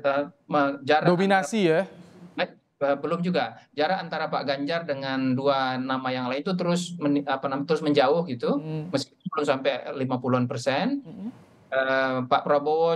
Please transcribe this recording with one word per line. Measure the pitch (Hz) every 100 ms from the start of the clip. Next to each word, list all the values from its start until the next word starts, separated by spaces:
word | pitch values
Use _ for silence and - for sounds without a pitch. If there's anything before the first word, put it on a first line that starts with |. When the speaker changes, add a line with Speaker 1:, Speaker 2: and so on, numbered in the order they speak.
| 139
Speaker 1:
eh, | 139 143 - -
me-, | 147 143 143 135
jarak | 151 175
Speaker 2:
Dominasi | 175 196 190 185 220 175
Speaker 1:
antara | 160
Speaker 2:
ya? | 185 - - - - -
Speaker 1:
Eh, | - - _ -
eh, | 139 143
belum | 151 170
juga. | 180 165 117 - - 143
Jarak | 156 190
antara | 170 160 156
Pak | 147 139
Ganjar | 139 143 165 143
dengan | 139 135 131 131 127
dua | 139 135 131 127
nama | 131 131 131
yang | 127 123
lain | 139
itu | 175 180
terus | 175 175 - -
meni-, | 147 143 139
apa | 135 143
nam-, | 135 143
terus | 156
menjauh | 156 143 131 170 170
gitu, | 123 160 285
Speaker 2:
Hmm. | 156 156 170 139
Speaker 1:
meskipun | - _ -
belum | - 147
sampai | 131 139 127 - 143
lima | 127 127
puluhan | 127 123 123
persen. | 120 - 139 226 285
Speaker 2:
Hmm. | 165 190 214 - - - - 131
Speaker 1:
Eh, | 131 135 131 131 127
Pak | 139 147
Prabowo | 147 147 160 165